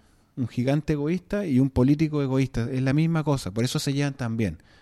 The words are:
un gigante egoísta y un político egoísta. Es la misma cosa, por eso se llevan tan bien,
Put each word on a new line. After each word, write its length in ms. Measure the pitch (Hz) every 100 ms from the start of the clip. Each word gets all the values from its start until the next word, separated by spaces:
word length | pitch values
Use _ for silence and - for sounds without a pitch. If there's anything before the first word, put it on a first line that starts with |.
| _ _ _ -
un 120 | 117
gigante 460 | - 123 147 147
egoísta 520 | 151 143 180 - 202 190
y 140 | 127
un 100 | 135
político 540 | 131 127 147 160 151
egoísta. 440 | 135 131 131 - 120
Es 100 | 131
la 120 | 131
misma 300 | 143 165 165
cosa, 280 | 151 139 -
por 120 | 104
eso 140 | 120 151
se 160 | 143
llevan 220 | 139 143 139
tan 200 | 120 113
bien, 280 | 104 80 _ _